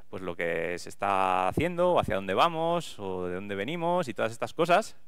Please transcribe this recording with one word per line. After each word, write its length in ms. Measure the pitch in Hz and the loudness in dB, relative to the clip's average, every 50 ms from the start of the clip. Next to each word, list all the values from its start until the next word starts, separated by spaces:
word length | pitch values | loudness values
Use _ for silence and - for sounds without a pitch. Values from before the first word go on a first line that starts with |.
| - - | -12 -10
pues 120 | - 92 | -10 -8
lo 140 | 92 90 87 | -6 -6 -4
que 420 | 90 87 85 85 82 82 87 90 85 | -2 -2 -2 0 0 -2 -2 -4 -6
se 100 | - - | -8 -10
está 600 | - - 98 98 98 95 95 92 92 92 92 92 | -6 -2 0 2 2 4 4 4 4 2 2 2
haciendo, 440 | - 123 147 180 175 170 180 180 | 0 0 0 0 0 2 2 4
o 80 | 170 127 | 4 4
hacia 140 | 98 - 104 | 2 2 0
dónde 180 | 98 98 95 | -2 0 2
vamos, 680 | 95 117 151 175 165 160 165 165 170 175 160 - - - | 4 4 4 4 4 2 0 2 0 0 -2 -4 -8 -8
o 280 | 101 95 92 92 90 | -6 -4 -4 -2 -2
de 80 | 90 90 | -4 -4
dónde 200 | 92 101 101 101 | -4 -4 -4 -4
venimos, 540 | 98 101 131 170 175 165 170 175 180 165 120 | -4 -4 -4 -4 -2 0 0 2 0 0 -2
y 60 | 107 | -2
todas 180 | - 113 110 | -2 -2 -2
estas 220 | 113 - 120 113 - | -2 -4 -6 -4 0
cosas, 420 | - 170 160 170 202 220 - - - - | 0 4 6 4 4 4 0 -8 -12 -12